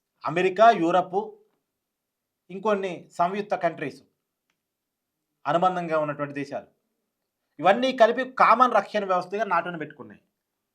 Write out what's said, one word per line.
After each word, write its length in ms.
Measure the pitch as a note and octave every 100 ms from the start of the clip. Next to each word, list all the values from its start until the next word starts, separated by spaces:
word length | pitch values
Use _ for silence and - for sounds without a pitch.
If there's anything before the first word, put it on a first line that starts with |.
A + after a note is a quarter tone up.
| _ _ B2
అమెరికా, 440 | E3 F#3 F#3 A3+
యూరప్, 600 | G3+ E3 F3+ F3 F#3 G#3+ - _ _ _ _ _ _ _ _ _ _ -
ఇంకొన్ని 580 | F#3+ G#3 G3 F#3+ D#3 - -
సంయుక్త 380 | F3 G3+ G3+ F3
కంట్రీస్, 480 | E3+ D#3+ D3 - _ _ _ _ _ _ _ _ _ _ _ _ _ _ C3+
అనుబంధంగా 520 | E3 F3+ F3+ E3+ D#3
ఉన్నటువంటి 340 | D3+ D3 C#3+
దేశాలు, 320 | C#3+ C#3 A#2+ - _ _ _ _ _ _ _ _ -
ఇవన్నీ 340 | E3+ A3+ C4
కలిపి 380 | B3+ A3 B3+ B3+
కామన్ 420 | - F3+ A#3 B3+
రక్షణ 320 | A3 - G#3 G3
వ్యవస్థగా 380 | F3+ F3 G3+
నాటోని 340 | G#3+ E3+ F3 E3+
పెట్టుకున్నాయి. 440 | D3 - G#2+ F#2+ _ _ _ _ _